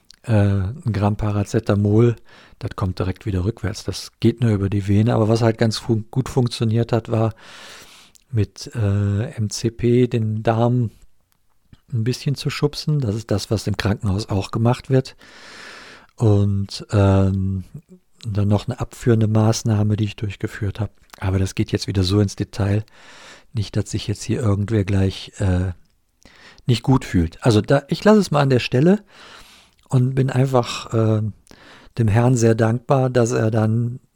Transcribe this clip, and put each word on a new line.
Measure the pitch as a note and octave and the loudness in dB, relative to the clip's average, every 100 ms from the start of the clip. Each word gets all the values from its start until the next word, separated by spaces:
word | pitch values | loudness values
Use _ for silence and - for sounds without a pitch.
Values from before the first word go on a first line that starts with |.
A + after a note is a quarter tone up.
| _ - | _ -14
äh, | - | 0
ein | G#2+ G2+ G2 F#2+ C3 A2+ | 2 4 2 -2 -4 -4
Gramm | G2 G#2 G#2+ | 0 0 0
Paracetamol, | G#2+ G#2 G2+ A2+ - G2+ G#2 G#2+ A#2+ A2+ - - - - | -2 -2 0 -2 0 0 4 4 4 0 -10 -20 -20 -14
das | A2 - | -12 -6
kommt | F#2 - | -6 -4
direkt | F#2 - A2 | -6 -4 -4
wieder | F#2 | -2
rückwärts, | F#2 - F#2 F#2 | -2 -4 -8 -6
das | - - - _ | -10 -10 -14 _
geht | A2+ A#2 | 0 2
nur | A#2+ | 0
über | G2+ G2 | 2 0
die | G2+ F#2+ | -2 2
Vene, | G2+ A2 | 2 2
aber | A#2+ G#2+ | 2 2
was | A2+ | 2
halt | A#2 A2 | 2 2
ganz | A#2 - | -2 -2
fun-, | - A2 - | -2 -4 -2
gut | C3+ - | -6 -2
funktioniert | C3+ A#2+ - A#2 A2+ A#2 | -2 -2 -2 0 0 0
hat, | A#2 - | -2 -2
war | A2+ A2+ - - - - - - - - - _ | 0 0 -4 -16 -20 -20 -20 -20 -20 -20 -20 _
mit, | A2+ G2 - - | -2 -2 -6 -12
äh, | A#2+ G#2 G2+ G2+ G2+ B2 | -4 0 0 0 -2 -4
M | - G#2 | -4 -6
C | - A2+ | -4 -6
P | - A#2 A#2+ B2 | -2 2 2 2
den | A#2+ A2 G#2+ | 0 -2 -2
Darm | A2 A2+ A#2+ B2 A2+ - - _ _ _ _ _ _ - _ | 0 2 2 2 -2 -6 -20 _ _ _ _ _ _ -20 _
ein | A#2+ | -4
bisschen | A2+ B2 D3 | -2 -2 -4
zu | C3 C#3+ | -4 -6
schubsen. | - D3 - - D3 | -2 -4 -2 -2 -2
Das | A#2 | -2
ist | A2 - | -4 -2
das, | G2+ - | -4 -2
was | G#2 - | -4 -2
im | G2+ | -2
Krankenhaus | G2+ G#2 G2+ F#2 A2 | -2 -2 -2 -2 -2
auch | G2+ - | -4 -4
gemacht | A2+ A#2 B2 - | -2 0 0 0
wird. | C3 - - - - - - - - - - - - | 0 0 -12 -20 -20 -20 -20 -20 -20 -20 -20 -20 0
Und, | A2 G2+ G2+ G2 G2 - - | 2 4 2 0 -4 -10 -2
ähm, | G#2 G2 G2 F#2+ F#2+ F#2+ F#2+ - D3 - F3+ _ _ A2+ | 2 4 4 2 0 -2 -4 -8 -18 -20 -20 _ _ -6
dann | G#2 G#2 | -2 0
noch | G2+ - | 0 0
eine | - | -8
abführende | A2+ - B2 A2+ G#2+ | -10 -4 2 2 2
Maßnahme, | A2 G#2+ A2+ A#2 G#2 G#2+ G#2+ | 2 2 2 0 0 0 0
die | G#2+ | -2
ich | - | -4
durchgeführt | G2+ - A2 - G2 - | -10 -6 -10 -6 -6 -4
hab. | G#2 - _ - | -8 -8 _ -8
Aber | F#2+ F#2+ | -2 0
das | F#2+ | 0
geht | - G#2+ | -2 -2
jetzt | G2+ - | -2 -2
wieder | G2 | 0
so | F#2 G2+ | 2 2
ins | G2+ - | 2 -2
Detail. | G2+ - G2+ G#2 - - - - - - _ | -8 -4 0 0 -4 -16 -20 -20 -20 -20 _
Nicht, | A2 G2 G#2+ | -8 -4 -4
dass | - | -4
sich | G#2+ - | -6 -6
jetzt | G2 | -8
hier | - A2+ | -4 -2
irgendwer | A2 G2+ G2+ A2+ F#2+ | 0 0 0 0 0
gleich, | G2+ F#2+ - - - | 0 0 -2 -14 -4
äh, | G2 F2+ F#2 - _ _ _ _ - - - - - | 0 0 -2 -6 _ _ _ _ -20 -20 -20 -8 -2
nicht | A#2 | 0
gut | - C3 - | 2 2 2
fühlt. | F2+ E2 - C3 | 0 -2 -2 2
Also | G#2+ | 2
da, | - C#3 - | 2 0 0
ich | F3+ | 0
lasse | G#3 G#3+ | 4 4
es | F#3 | 4
mal | D3 | 0
an | C#3 | 2
der | B2 | 2
Stelle. | - B2 E3 G#3 - - - - - - _ _ _ | 0 2 4 2 -2 -20 -20 -20 -20 -20 _ _ _
Und | C3 B2+ C3+ | 0 2 0
bin | C3+ | 0
einfach, | B2+ C3+ C3 A#2 - - | 0 2 2 0 -8 -4
äh, | A2+ A2 G#2+ G#2+ - _ - - - - - | 0 2 0 -2 -8 _ -20 -20 -20 -10 -2
dem | A2+ | 2
Herrn | A2+ A#2+ B2+ | 4 4 4
sehr | A2+ A2 | 4 4
dankbar, | A2 A#2+ - C#3 C3 | 2 0 0 0 2
dass | B2+ A#2 | 2 2
er | B2+ A2 | 0 0
dann, | A2+ A2 A2+ A#2+ B2+ - | 2 0 0 -2 -6 -16